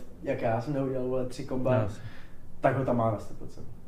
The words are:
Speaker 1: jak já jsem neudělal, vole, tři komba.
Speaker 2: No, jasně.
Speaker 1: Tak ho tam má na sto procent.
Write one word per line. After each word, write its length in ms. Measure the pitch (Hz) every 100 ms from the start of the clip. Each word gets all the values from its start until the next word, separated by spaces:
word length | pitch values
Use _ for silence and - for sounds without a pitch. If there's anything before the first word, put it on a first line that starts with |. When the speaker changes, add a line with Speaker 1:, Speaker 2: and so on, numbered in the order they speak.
| - -
Speaker 1:
jak 200 | 135 117
já 180 | 120 113
jsem 140 | 120
neudělal, 320 | 139 135 131 127
vole, 180 | 131 127
tři 180 | -
komba. 300 | - 127 127 117
Speaker 2:
No, 60 |
jasně. 200 | 104 - - - - - - -
Speaker 1:
Tak 160 | 139 135
ho 60 |
tam 120 | 127 120
má 140 | 113
na 80 | 104
sto 160 | -
procent. 320 | - - - - -